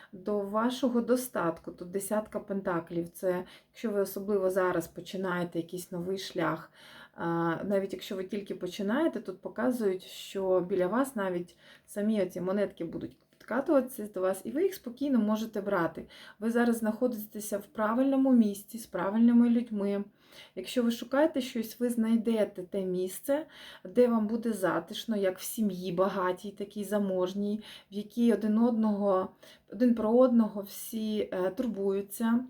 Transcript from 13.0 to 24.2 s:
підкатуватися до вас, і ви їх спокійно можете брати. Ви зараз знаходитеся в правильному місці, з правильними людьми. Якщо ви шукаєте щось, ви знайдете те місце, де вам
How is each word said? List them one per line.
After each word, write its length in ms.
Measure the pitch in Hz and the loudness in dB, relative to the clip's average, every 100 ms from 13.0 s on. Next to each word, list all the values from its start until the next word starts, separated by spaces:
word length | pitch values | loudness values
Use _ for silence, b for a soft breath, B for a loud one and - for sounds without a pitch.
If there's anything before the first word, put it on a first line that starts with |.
| - - _ | -10 -14 _
підкатуватися 800 | _ - 233 359 285 254 - 208 | _ -6 -2 2 2 2 -4 -8
до 60 | 185 | -2
вас, 200 | 185 190 | -2 -2
і 60 | 226 | -4
ви 120 | 262 | -2
їх 120 | 381 | -2
спокійно 440 | - 240 - 277 247 | -2 -12 -6 0 2
можете 420 | 208 214 220 208 | 2 0 -2 -6
брати. 460 | 202 196 165 - - B B B | -2 0 0 -4 -14 B B B
Ви 120 | 220 | -2
зараз 280 | 233 240 226 | 2 2 2
знаходитеся 800 | 214 214 254 214 - 214 - 202 | 0 0 0 -2 -8 -10 -6 -6
в 80 | - | -6
правильному 640 | - 214 233 269 269 269 | -2 0 2 4 4 6
місці, 460 | 247 208 196 - 226 | 6 6 2 -10 -14
з 80 | - | -8
правильними 640 | 175 185 220 233 233 240 | -4 0 6 8 8 8
людьми. 540 | 233 233 208 202 202 202 B B B B 190 | 4 0 -2 0 0 -4 B B B B -12
Якщо 260 | 185 254 | -6 0
ви 80 | 233 | 2
шукаєте 500 | 233 - 269 320 277 | 0 0 2 4 2
щось, 400 | 247 233 220 - | -4 -4 -6 -2
ви 100 | 240 | -2
знайдете 720 | 240 220 233 226 226 202 - | 2 4 4 4 2 0 -2
те 180 | 180 196 | -8 -4
місце, 600 | 185 180 190 - - 285 320 B B B | -2 -2 -2 -4 -2 -2 -2 B B B
де 240 | 190 208 247 | -2 4 4
вам 180 | 226 | 4